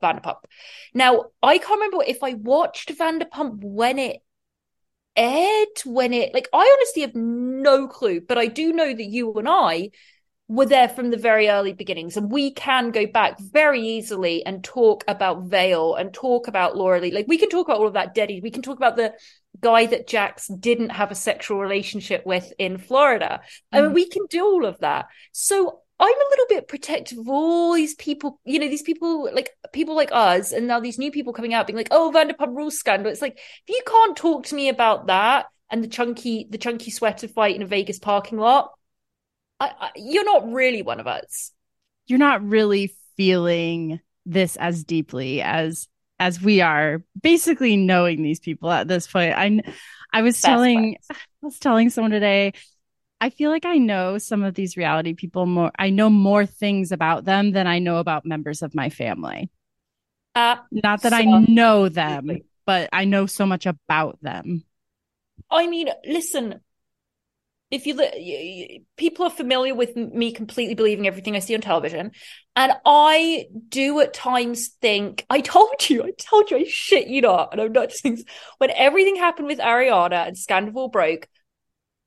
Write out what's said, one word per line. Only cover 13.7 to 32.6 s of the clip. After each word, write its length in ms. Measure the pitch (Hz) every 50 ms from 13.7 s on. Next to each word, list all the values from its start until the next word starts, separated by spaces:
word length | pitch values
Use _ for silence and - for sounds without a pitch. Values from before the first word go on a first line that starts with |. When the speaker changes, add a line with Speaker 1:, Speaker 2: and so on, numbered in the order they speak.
| 285 247
Speaker 1:
easily 640 | 226 220 226 226 220 226 214 185 185 170 170 165 -
and 180 | - 190 190 185
talk 400 | - - 254 233 220 208 - - -
about 360 | 202 196 202 185 170 175 185
Vale 500 | 180 196 190 185 190 180 165 160 165 -
and 180 | - 180 196 190
talk 340 | - - 254 240 240 240
about 300 | 233 208 190 180 175 -
Laura 240 | 196 190 185 185 175
Lee. 100 | 175 180
Like, 160 | 170 202 208
we 120 | 233 330 330
can 100 | 381 427
talk 200 | 339 349 339 -
about 100 | 254 208
all 80 | 214
of 80 | 214 190
that, 200 | 202 - 180 -
Deddy. 280 | 220 208 202 202 180 180
We 80 | 226
can 100 | 220 240
talk 160 | 240 262 277
about 200 | 254 262 233 -
the 180 | 233 233 214 - - _ - _ _ _ _ _ 190
guy 280 | - 233 226 226 226
that 200 | 220 233 - -
Jax 420 | - - 220 202 - - - - -
didn't 420 | 196 185 190 240 233 233 226 -
have 200 | - 196 208 202
a 40 | 202
sexual 440 | 196 - 220 202 214 - - 214 196
relationship 680 | 196 190 202 196 196 - - 208 185 - 196 - -
with 260 | 185 185 180 185 - - -
in 180 | 196 185 185
Florida. 640 | 190 190 - 247 269 294 285 240 - - - - - - - - - _ _
I 100 | - 277
mean, 120 | 294 302 285
Speaker 2:
Mm. 20 |
Speaker 1:
we 140 | 349 370 349
can 180 | - 392 403 -
do 160 | - 339 370
all 220 | 415 392 359 254
of 120 | 202 170 -
that. 260 | 165 143 147 135 - - _ _ - _
So 500 | - - - - 392 392 370 339 - - _ _ _ -
I'm 160 | 359 415 508
a 160 | 571 571 554
little 160 | 554 539 494 480
bit 180 | 427 311 226 -
protective 480 | - 277 - - 311 - 254 - 247
of 140 | 233 226 240
all 420 | 269 285 311 330 339 339 339 339 339
these 220 | 339 311 302 311
people, 440 | - - 294 285 285 - 285 262 _ -
you 140 | 240 277 320
know, 100 | 302 277
these 140 | 285 294 294
people, 480 | 320 320 320 330 339 330 311 277 - -
like, 180 | 240 247 - - _ - - -
people 220 | 269 320 311 311
like 160 | 311 294 - -
us, 400 | 240 220 185 180 185 202 - -
and 140 | - 233
now 140 | 240 240 240
these 180 | 226 247 220 -
new 140 | 269 294 285
people 200 | 285 262 247 233
coming 220 | - 233 233 233
out 120 | 226 202
being 120 | - 208 226
like, 100 | 240 - 285
"Oh, 200 | 311 330 320 285
Vanderpump 400 | 320 311 311 302 - 285 247 240
Rules 220 | 277